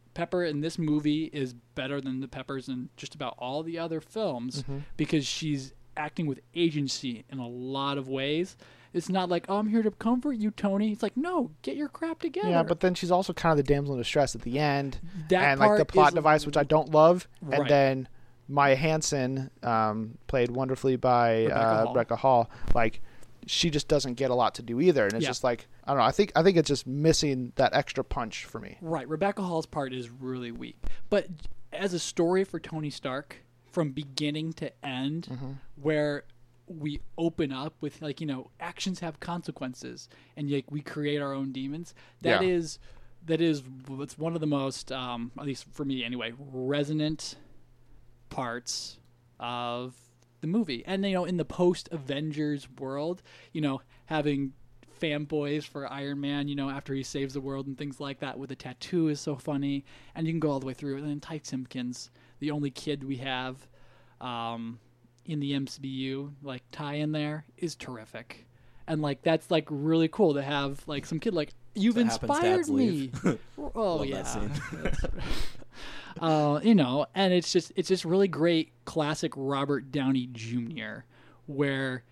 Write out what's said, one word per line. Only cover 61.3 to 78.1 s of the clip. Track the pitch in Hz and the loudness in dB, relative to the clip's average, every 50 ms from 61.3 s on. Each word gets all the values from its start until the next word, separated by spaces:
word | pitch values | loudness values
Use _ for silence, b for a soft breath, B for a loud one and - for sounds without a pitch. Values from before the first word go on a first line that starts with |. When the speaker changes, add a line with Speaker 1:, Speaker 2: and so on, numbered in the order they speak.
| 165 151 - | -10 -10 -8
Speaker 1:
Simpkins, | - - 131 127 123 - 127 123 123 123 - - - b b b b b b | -8 -8 -8 -8 -8 -8 -8 -6 -6 -8 -8 -12 -16 b b b b b b
the | 139 151 | -6 -4
only | 147 151 143 139 | -4 -2 -4 -4
kid | 131 - - 151 143 143 135 | -6 -6 -6 -4 -4 -4 -4
we | 135 139 123 | -6 -6 -6
have, | 135 135 131 127 127 131 131 135 - - b b b b b b b b b b | -4 -4 -4 -4 -4 -6 -8 -12 -16 -20 b b b b b b b b b b
um, | - 127 120 117 117 117 117 117 117 113 120 117 - _ _ _ _ _ _ _ _ | -10 -8 -6 -4 -4 -4 -6 -6 -8 -10 -10 -12 -16 _ _ _ _ _ _ _ _
in | - 156 147 | -8 -6 -4
the | 143 139 143 | -4 -2 -2
M | 139 139 127 | -4 -4 -6
C | - - 139 135 | -8 -10 -10 -8
U, | 131 131 131 131 135 139 143 143 143 135 143 | -8 -6 -6 -6 -6 -6 -8 -10 -14 -14 -14
like, | 139 127 127 - _ | -12 -12 -12 -14 _
tie | - - 151 143 147 | -12 -10 -8 -6 -4
in | 151 151 151 | -4 -4 -2
there | 156 151 147 147 151 156 - - _ - | -2 -2 -4 -4 -6 -8 -10 -14 _ -8
is | 180 160 - | -8 -8 -8
terrific. | - - - 127 113 110 - - 113 117 - - - - b b b b b b b b - | -8 -12 -12 -12 -14 -14 -14 -16 -16 -16 -16 -18 -20 -20 b b b b b b b b -6
And, | 160 156 | -4 -2
like, | 151 147 139 - - | -2 -2 -4 -2 0
that's, | 170 160 160 - - | 2 2 2 2 0
like, | 175 160 147 - | 0 0 0 0
really | 151 139 143 156 160 165 160 156 | -4 -4 0 2 4 4 4 2
cool | - - 208 160 139 | 4 4 4 4 4
to | 139 135 | 2 0
have, | 139 147 143 143 139 131 - - - | -2 -2 -2 -2 -4 -6 -8 -8 -8
like, | 147 139 - - | -8 -8 -6 -6
some | 170 156 | -6 -4
kid, | - 233 185 | -2 -2 0
like, | 160 147 - - - - - - | 0 -2 -4 -6 -14 -20 -12 -4
"You've | 208 190 240 226 | 2 2 2 4
Speaker 3:
That | 240 240 | 4 2
happens, | 226 226 - - 226 | 2 2 0 0 0
Speaker 1:
inspired | 285 311 349 359 370 359 | 0 2 4 4 4 2
Speaker 3:
dads | 320 302 | 2 2
leave. | 277 269 254 214 170 143 135 131 123 - - | 2 4 4 4 2 0 -2 -4 -6 -2 0
Speaker 1:
me." | 190 120 - - | 0 0 0 -4
Speaker 3:
<laughs> | - - - | -12 -12 -10
Speaker 1:
Oh, | 302 269 - 240 220 190 165 | -10 -6 -4 -2 -2 0 0
Speaker 3:
Love | 147 | -2
that | 143 135 | -2 -4
Speaker 1:
yeah. | 135 - - | -4 -6 -6
Speaker 3:
scene. | - 123 104 104 107 143 143 139 | -4 -4 -2 -2 -2 -4 -4 -6
Speaker 1:
<laughs> | - 165 | -8 -8
That's, | 160 - - - - - - - B B B B B B B B B - B B B B B B B B B B - | -4 -2 0 0 0 0 -2 -2 B B B B B B B B B -10 B B B B B B B B B B -4
uh, | 165 160 156 151 147 147 147 151 - | 0 2 2 4 4 4 2 2 4
you | 220 226 | 6 6
know, | 185 139 123 127 143 143 - - | 6 6 4 2 0 -2 -2 0
and | 190 196 185 180 | 2 2 4 4
it's | 180 170 - | 4 2 2
just, | - 180 - - - | 2 0 0 0 -2
it's | - 170 - | -4 -2 0
just | 190 175 - | 0 0 2
really | 160 | 2